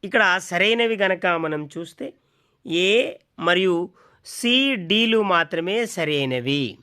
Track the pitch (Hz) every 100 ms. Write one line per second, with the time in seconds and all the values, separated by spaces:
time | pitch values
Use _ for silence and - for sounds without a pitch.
0 | 196 233 202 185 185 175 202 233 233 220
1 | 196 185 185 170 160 151 151 165 170 -
2 | - _ _ _ _ _ - 160 185 220
3 | 285 - _ - 165 175 190 170 175 _
4 | _ _ - - 240 254 277 254 165 214
5 | 226 226 208 175 165 165 170 214 226 -
6 | 156 147 135 127 123 143 123 82